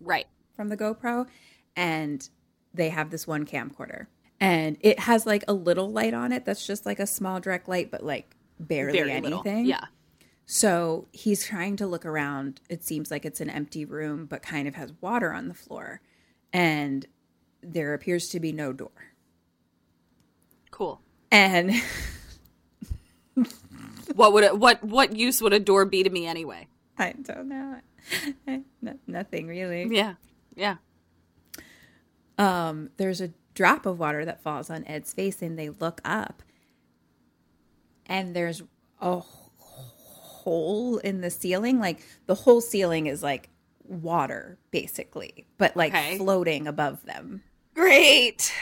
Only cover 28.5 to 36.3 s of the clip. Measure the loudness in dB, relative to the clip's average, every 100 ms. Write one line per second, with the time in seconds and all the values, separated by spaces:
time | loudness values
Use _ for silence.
28.5 | -8 -10 -14 -12 -12 -10 -10 -8 -8 -8
29.5 | -8 -6 -6 -2 0 0 -4 _ _ _
30.5 | -4 -4 -4 _ _ _ _ _ _ _
31.5 | -20 -20 -20 -20 _ _ _ _ 0 2
32.5 | 2 -2 -6 -10 -4 -4 -4 -8 -12 _
33.5 | 4 4 4 0 -2 -2 -2 -6 -8 -8
34.5 | -8 -8 -10 -10 -10 -8 -4 -4 -4 -8
35.5 | -8 -10 -6 -6 -6 -6 -4 -6